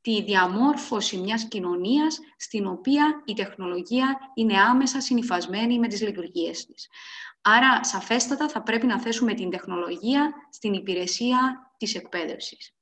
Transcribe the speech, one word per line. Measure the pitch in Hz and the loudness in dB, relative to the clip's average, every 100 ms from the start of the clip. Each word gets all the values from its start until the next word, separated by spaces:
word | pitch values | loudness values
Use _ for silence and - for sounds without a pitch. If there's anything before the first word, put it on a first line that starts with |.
τη | - 220 | -2 -2
διαμόρφωση | 208 196 185 190 269 294 - 220 202 190 | 2 2 2 4 2 2 -2 -4 -2 -4
μιας | 185 226 220 | -4 -4 -4
κοινωνίας | 214 180 175 185 277 311 311 - _ | -6 -4 -2 2 2 2 -2 -12 _
στην | - 214 196 | -8 -4 -4
οποία | 339 - 285 302 302 | -4 0 4 4 0
η | - | -6
τεχνολογία | 214 196 - 185 180 180 247 262 269 - | -6 -6 -6 -6 -6 -2 0 0 -2 -6
είναι | - 226 196 | 0 2 6
άμεσα | 208 254 269 277 | 6 6 4 0
συνυφασμένη | - 240 233 180 175 196 233 240 | 0 0 0 -2 -2 -2 0 2
με | 233 | 0
τις | 196 | 0
λειτουργίες | 214 180 165 175 165 165 - | -4 -4 -8 -4 -4 -6 -14
της. | - - - - - - - | -18 -20 -20 -18 -16 -16 -2
Άρα, | 208 220 262 240 | 6 6 8 4
σαφέστατα, | - 190 - 233 240 277 302 | 2 -6 -2 -2 0 -2 -2
θα | 226 | -4
πρέπει | 220 226 247 | -2 0 2
να | 202 | 0
θέσουμε | 233 226 240 | -2 0 0
την | 202 185 | 0 -4
τεχνολογία | 180 - 175 175 175 220 277 294 294 - | -6 -6 -6 -6 -4 0 2 2 -2 -18
στην | - 214 | -8 -2
υπηρεσία | 196 190 180 180 - 240 254 262 262 - _ | -2 -2 -2 -2 -2 0 2 2 -2 -14 _
της | 214 | -6
εκπαίδευσης. | 185 - 175 160 - - - - _ | -6 -6 -6 -6 -8 -12 -16 -20 _